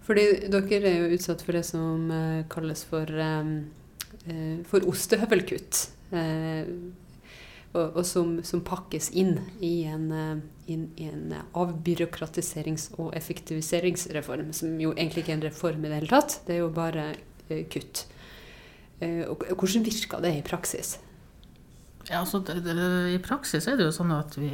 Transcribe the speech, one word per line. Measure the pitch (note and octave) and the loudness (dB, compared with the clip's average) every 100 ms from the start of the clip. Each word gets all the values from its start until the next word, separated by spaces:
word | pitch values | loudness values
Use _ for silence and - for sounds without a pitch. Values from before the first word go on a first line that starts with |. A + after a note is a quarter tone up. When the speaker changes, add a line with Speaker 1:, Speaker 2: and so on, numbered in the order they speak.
Speaker 1:
Fordi | - G#3 G#3 G3 G#3 | 4 6 8 6 4
dere | G3 G3 G#3 G3+ | 2 4 4 6
er | F3 | 4
jo | E3+ | 4
utsatt | F3 F3+ E3+ | 2 0 -2
for | - | 0
det | F3 | 0
som, | E3 E3 D#3+ D#3+ E3 | 0 -2 0 0 0
eh, | D#3+ D#3+ D#3+ D#3+ | 0 0 0 -2
kalles | - D#3+ D#3+ | -4 -4 -4
for, | - D#3+ D#3 | -4 -4 -2
ehm, | D#3 D#3 D#3 D3+ D#3 D3 - - - - - E3+ | -2 0 0 0 -2 -4 -14 -20 -14 -14 -12 -10
eh, | E3 D#3+ D#3+ | -6 -4 -4
for | E3+ G3+ | 4 4
ostehøvelkutt, | F#3 - - G#3+ G#3+ G#3 - - - - - - - | 4 0 4 4 6 4 4 -6 -2 -2 -2 -10 -4
eh, | F3 D#3+ D#3+ D#3+ D#3+ D#3 F3 F3 F3+ - - - - - - - | -2 0 0 0 -2 -4 -6 -10 -14 -20 -20 -20 -20 -20 -20 -4
og, | F3 D#3 D#3+ | 0 0 0
og | |
som, | F3 F#3 E3+ E3+ | 0 2 2 0
som | - F3+ | 0 -2
pakkes | F3 F#3 - D#3 - | -2 -6 -4 -4 0
inn | F3 F#3+ D3+ - - | 4 4 4 -2 -4
i | E3+ E3+ | 0 0
en, | D#3 D#3 D#3+ | 0 -2 -2
eh, | D#3 D#3 D#3 D#3 - - | -2 -2 -4 -6 -16 -8
inn | D#3+ D#3+ - | -6 -6 -8
i | D#3 | -8
en | D3+ D#3 D#3 D#3 | -6 -6 -8 -6
avbyråkratiserings- | F3 F3 D#3+ D#3+ E3 E3+ - D#3+ - D#3+ D#3+ D3+ D#3 - - | 0 0 0 2 2 2 -2 -6 -4 -4 -4 -4 -4 -6 -6
og | E3 | -6
effektiviseringsreform, | E3 D#3+ E3 - D#3 D#3 E3+ F3+ E3+ - D#3 - C#3 D#3 | -6 -6 -8 -4 -4 0 2 2 0 -2 -4 -4 -4 -4
som | D#3 E3 D#3+ | -4 -2 0
jo | D#3+ | 0
egentlig | D#3 D#3+ E3 | 2 0 0
ikke | D#3+ | 0
er | D#3 | -2
en | D#3 | -2
reform | D#3 F3 D#3 | -2 -2 -2
i | D3+ | -2
det | D3+ | -2
hele | D#3 | 4
tatt. | C4 D4 - - | 4 4 -2 -2
Det | F3 | 0
er | |
jo | E3+ | 0
bare, | D#3+ E3 E3 D3+ D#3 - - - | 0 -2 -2 -4 -8 -14 -20 -8
eh, | D#3 D#3+ | -6 -4
kutt. | - - - - - - - - - - - - - | -8 -6 -10 -12 -18 -20 -20 -20 -20 -20 -20 -20 -6
Eh, | E3+ E3+ | -2 -2
og, | E3 D#3 - | -2 -4 -2
og | F#3 | 2
hvordan | F#3 A3+ | 4 4
virker | A3 - - - | 2 0 -4 0
det | F3 D3 | 2 0
i | |
praksis? | - - - - - - - - - - - - - - - - - | -2 -4 -2 -4 -6 -10 -12 -20 -20 -20 -20 -20 -20 -20 -20 -18 -4
Speaker 2:
Ja, | F3 | -2
altså, | F3 G3+ | 0 -2
det, | F#3 F3 | -2 -4
det, | E3+ E3 F3+ F3+ F3+ | 0 0 2 2 2
i | F3+ | 0
praksis | F3+ C#4 - D3+ E3 | 0 -2 0 0 2
er | C4+ | 4
det | E3 | 2
jo | |
sånn | D#3+ F3 | 4 2
at | D3+ D3+ - | 2 0 -4
vi | C#3+ | -4